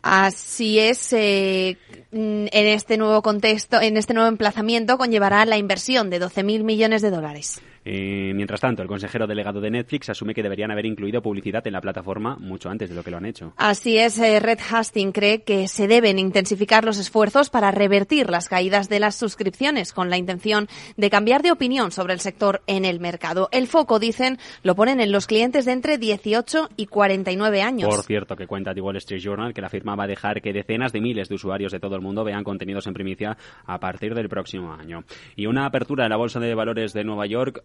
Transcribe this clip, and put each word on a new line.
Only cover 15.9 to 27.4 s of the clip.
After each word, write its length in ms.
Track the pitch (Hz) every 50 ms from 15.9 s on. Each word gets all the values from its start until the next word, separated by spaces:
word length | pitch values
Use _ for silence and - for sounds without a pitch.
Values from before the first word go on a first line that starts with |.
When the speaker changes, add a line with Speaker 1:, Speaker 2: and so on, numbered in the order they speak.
| 226 240 233 214 190 190
Speaker 1:
intensificar 680 | 190 190 180 202 190 - 214 185 208 - 226 220 220
los 140 | 220 214 202
esfuerzos 500 | 190 - - 220 214 208 - 277 294 -
para 220 | - 240 208 196
revertir 580 | 196 196 202 196 202 202 196 202 311 302 262 196
las 200 | 175 170 175 -
caídas 420 | 196 185 180 190 190 202 196 190
de 100 | 214 208
las 140 | 208 214 202
suscripciones, 800 | - 240 214 - - 214 190 180 - 262 285 302 262 185 - -
con 160 | - 185 180
la 80 | 180 180
intención 500 | 180 180 185 175 - 214 214 208 208 - - - - - - -
de 100 | 208 202
cambiar 340 | 208 202 208 220 247 277 294
de 80 | 349
opinión 400 | 339 - 277 247 262 269 233 180
sobre 220 | - - 185 180 185
el 80 | 175
sector 400 | - 196 185 - 214 202 196 196 _
en 180 | - 202 190 190
el 160 | 190 175 170
mercado. 480 | 175 175 175 170 - 165 165 180 190 - -
El 140 | 254 254
foco, 320 | 240 - 330 294 - 240 220
dicen, 400 | 208 233 220 - 254 262 262 247 - - - - _
lo 120 | 185 -
ponen 260 | 185 214 240 269 262
en 100 | 226 202
los 160 | 196 202 196
clientes 380 | - 220 214 233 247 247 294 254
de 80 | 247 254
entre 240 | 254 240 311 302
dieciocho 720 | 277 226 220 208 202 - 214 208 233 240 - - 320 311 277 -
y 100 | - 214
cuarenta 440 | - - 208 202 196 196 190 190 190
y 60 | 185
nueve 260 | 190